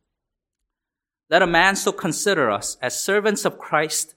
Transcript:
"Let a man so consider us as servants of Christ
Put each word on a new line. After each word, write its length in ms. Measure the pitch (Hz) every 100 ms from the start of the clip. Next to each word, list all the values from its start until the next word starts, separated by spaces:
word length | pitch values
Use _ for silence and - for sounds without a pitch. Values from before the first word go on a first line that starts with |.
| _ _ _ _ _ _ _ _ _ _ _ _ _
"Let 140 | 165
a 40 | 185
man 280 | 170 185 190
so 160 | 208
consider 580 | 196 180 147 202 185 120
us 260 | 101 - -
as 180 | 123 -
servants 460 | - 202 208 202 180
of 140 | -
Christ 560 | - 151 156 - -